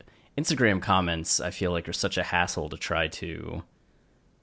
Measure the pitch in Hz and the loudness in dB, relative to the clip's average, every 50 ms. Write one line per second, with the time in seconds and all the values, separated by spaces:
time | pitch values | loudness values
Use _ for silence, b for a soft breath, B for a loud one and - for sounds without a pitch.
0 | - b b b b b b - 156 - 156 131 127 107 98 92 - 104 95 92 | -20 b b b b b b -2 0 0 2 4 4 4 4 4 2 4 4 4
1 | 90 87 85 82 82 - - - - 90 - - 95 87 87 85 - 85 85 - | 4 2 0 -2 0 0 0 0 0 -2 -2 0 0 0 0 0 -2 -4 -4 -2
2 | - - - 92 - - - 87 87 87 - 87 76 78 - - - - 85 80 | -2 0 0 0 0 2 2 2 2 2 0 -4 -4 -4 -6 -8 -4 -2 0 0
3 | 82 80 - - - 85 80 80 78 80 82 85 - - _ _ _ _ _ _ | 0 -2 -4 -6 -8 -8 -8 -8 -8 -6 -8 -8 -8 -10 _ _ _ _ _ _
4 | _ _ _ _ _ _ _ _ | _ _ _ _ _ _ _ _